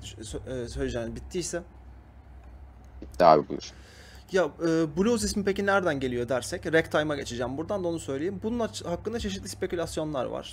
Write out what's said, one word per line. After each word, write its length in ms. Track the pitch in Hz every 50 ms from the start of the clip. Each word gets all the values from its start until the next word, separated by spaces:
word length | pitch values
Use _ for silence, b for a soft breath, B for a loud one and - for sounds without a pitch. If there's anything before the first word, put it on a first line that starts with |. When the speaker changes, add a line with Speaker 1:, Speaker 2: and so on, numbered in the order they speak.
| -
Speaker 1:
Ş-, 120 | - - - 110 - - 143
sö-, 260 | - - 131 127 120
e, 40 | 117
söyleyeceğim 480 | 113 135 139 127 120 120 117 117 113
bittiyse. 460 | 117 - - - 185 160 - - 170 175 - - - - - - - - - - - - - - - - - - - - - - - - - - -
Speaker 2:
Bitti 240 | - - - - 87
abi, 240 | 82 78 78 69 -
buyur. 220 | 71 71 - - - b b b b b b b b b b b
Speaker 1:
Ya, 120 | 175 190 170
e, 540 | 143 - - 160 170 165 160 165 156 143 170
blues 260 | 196 233 247 220 208
ismi 200 | 202 - 208 196
peki 220 | 196 190 202 202
nereden 340 | 202 196 196 185 170 147 139
geliyor 300 | 135 131 123 120 120 117
dersek, 440 | 135 123 117 - 170 190 - 165 147
ragtime'a 420 | 160 160 - - 160 151 156 147
geçeceğim. 420 | 139 120 113 120 117 123 123 135 139
Buradan 260 | 160 - 208 202 180
da 40 | 170
onu 120 | 170 160
söyleyeyim. 400 | - - 135 139 151 190 208 180 -
Bunun 160 | 220 240 240
aç-, 260 | 226 208 - - -
hakkında 340 | 170 175 170 - 208 226 233
çeşitli 300 | 226 208 190 190 - 208
spekülasyonlar 760 | - - 190 185 190 170 165 160 - 165 156 156 151 131 117
var. 180 | 113 117 131 - -